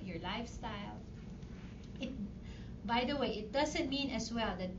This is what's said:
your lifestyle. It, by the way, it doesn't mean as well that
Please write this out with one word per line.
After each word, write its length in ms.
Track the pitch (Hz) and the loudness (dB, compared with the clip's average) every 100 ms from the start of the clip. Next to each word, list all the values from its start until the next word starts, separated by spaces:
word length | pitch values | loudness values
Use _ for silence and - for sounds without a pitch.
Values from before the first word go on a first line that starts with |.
| 185 | -4
your 140 | 165 | -2
lifestyle. 800 | 170 220 233 - 233 208 131 - - - - - - - - - - - | -2 -2 -2 -4 -4 -4 -4 -6 -8 -8 -8 -8 -8 -8 -8 -8 -8 -4
It, 100 | - 233 196 - - - - - 202 | -4 -2 -4 -4 -8 -8 -6 -4 2
by 200 | 240 254 | 4 6
the 100 | 285 | 4
way, 140 | 220 190 | 4 2
it 100 | - | 2
doesn't 360 | 269 302 233 254 | 4 4 4 2
mean 220 | 277 277 | 2 2
as 200 | 220 - | 0 2
well 220 | 233 208 180 | 2 2 2
that 100 | 185 | -2